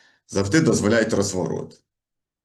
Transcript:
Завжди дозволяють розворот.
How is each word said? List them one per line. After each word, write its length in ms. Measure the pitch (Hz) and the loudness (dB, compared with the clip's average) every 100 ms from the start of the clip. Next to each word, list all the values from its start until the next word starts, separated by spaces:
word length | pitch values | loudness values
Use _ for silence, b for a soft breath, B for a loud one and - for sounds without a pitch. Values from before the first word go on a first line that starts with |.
| b b b | b b b
Завжди 320 | 95 98 156 | -4 0 2
дозволяють 520 | 160 101 95 117 110 | 2 2 2 2 2
розворот. 680 | 95 98 92 87 90 - - _ _ _ _ _ _ | 0 -2 -4 -6 -6 -10 -16 _ _ _ _ _ _